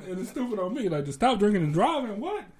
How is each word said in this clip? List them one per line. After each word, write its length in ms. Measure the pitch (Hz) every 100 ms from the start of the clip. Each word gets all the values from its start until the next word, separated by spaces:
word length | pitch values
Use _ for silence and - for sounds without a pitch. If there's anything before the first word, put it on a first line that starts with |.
| 190
And 120 | 185
it's 100 | 240
stupid 300 | - 247 214
on 140 | 185
me. 160 | 269 208
Like, 160 | 151
Just 140 | 143 135
stop 200 | 240 247
drinking 240 | 208 202
and 100 | 156
driving. 460 | 156 247 311 247 202
What? 260 | 302 415 -